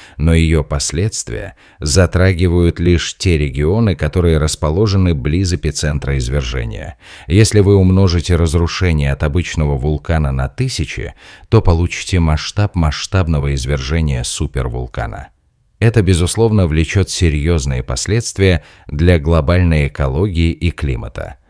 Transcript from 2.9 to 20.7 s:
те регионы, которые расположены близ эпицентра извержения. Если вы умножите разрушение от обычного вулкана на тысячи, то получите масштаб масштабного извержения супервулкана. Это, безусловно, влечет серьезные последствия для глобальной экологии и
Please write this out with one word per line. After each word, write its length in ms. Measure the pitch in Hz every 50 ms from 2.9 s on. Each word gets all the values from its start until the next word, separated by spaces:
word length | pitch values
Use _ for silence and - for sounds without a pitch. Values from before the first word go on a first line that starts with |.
| 87 82 - - - -
те 200 | - 95 85 76
регионы, 580 | 73 71 64 67 73 80 95 113 117 107 85
которые 420 | 71 80 76 - 92 85 85 80 78
расположены 760 | 76 76 - - - 76 78 90 110 107 95 98 92 90 85
близ 400 | 71 62 73 78 90 98 87 87
эпицентра 640 | 78 - 78 73 - - 76 76 73 - 69 69 67
извержения. 800 | 62 60 67 71 67 62 64 64 58 57 53 - 73 - - - _ - - - - -
Если 320 | - 101 110 - - 107
вы 160 | 98 98 101
умножите 600 | 98 92 92 92 95 98 92 82 87 80 - 90
разрушение 760 | 78 85 82 73 87 85 82 - - 95 90 82 76 71 69
от 120 | 69 69 80
обычного 540 | 76 71 90 85 - - - 76 73 71 67
вулкана 540 | 62 76 76 71 - - 85 80 76 69
на 160 | 67 65 65 65
тысячи, 680 | - - 127 131 - - 73 - - - - - - - - - - - - -
то 120 | - 110
получите 580 | - - 85 80 87 82 - - - - - 90
масштаб 560 | 82 80 76 76 - - - - 104 101 -
масштабного 800 | 87 80 76 69 - - - - 95 90 80 80 71 69 71 69
извержения 680 | 69 62 64 71 69 65 67 82 82 80 76 69 62 62
супервулкана. 1040 | - - - 78 69 - 65 64 62 58 62 62 62 - - 57 55 53 - - - _ _ _ _ _ _ _ _ _ _
Это, 220 | - 117 - 120
безусловно, 640 | 101 85 95 80 90 85 - - 113 117 107 107 95 80
влечет 420 | 76 80 80 - - 104 92 -
серьезные 720 | - - 95 82 76 76 71 82 87 80 69 69 65 62 62
последствия 800 | - 62 - - - 101 117 117 - - - 98 95 90 80 - - - _ - -
для 320 | - 73 78 87 90 82
глобальной 680 | 71 78 82 80 71 65 87 90 90 85 82 76 71 69
экологии 640 | - - 71 67 65 73 95 107 87 82 82 82
и 200 | 80 - - 85